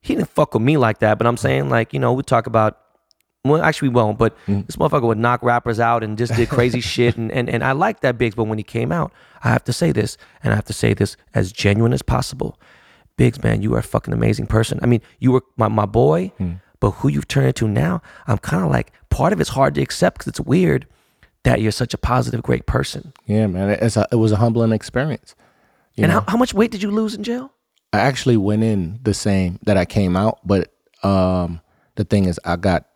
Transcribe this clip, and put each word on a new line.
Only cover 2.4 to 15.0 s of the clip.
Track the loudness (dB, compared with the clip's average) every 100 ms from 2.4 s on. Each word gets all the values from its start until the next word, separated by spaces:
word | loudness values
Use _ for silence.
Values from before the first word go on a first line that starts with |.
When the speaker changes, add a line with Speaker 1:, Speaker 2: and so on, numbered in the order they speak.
| 2
Speaker 1:
about, | 0 0 -2 _ _ _ _ _ _
well, | 0 2
actually | 2 0 0
we | 2
won't, | 0 2
but | 0 -2 -4
Speaker 2:
Mm. | -4
Speaker 1:
this | -4 -2
motherfucker | 0 2
would | 0 0
knock | 0 0
rappers | 0 0 -2 -2
out | 0 0
and | -2 -4
just | -2 0
did | 0
crazy | 2 0 0
Speaker 2:
<laughs> | -4
Speaker 1:
shit, | 0 0 2
and, | -4
and, | -4 -2
and | -2
I | -2
like | 0 -2 0
that | -2 0
Biggs, | -2 -2
but |
when | -4 -4
he |
came | -6 -6 -2
out, | -2 -4 _ -20 -4
I | 0
have | 0
to | 0
say | -2 0
this, | 0 -2 -6 -20 _
and | -2
I | -2
have | -2
to |
say | -2 0
this | 2 -2 -4 _
as | -4 -4
genuine | 0 0 2 2
as | 0
possible. | -2 -2 -2 -6 -8 -10 _ _ _ _ _ 0
Biggs, | 0 2
man, | -2 0
you | 0
are | -2
a |
fucking | 0 -4 -2
amazing | -2 0 0 0
person. | 0 0 -2
I | 0
mean, | 0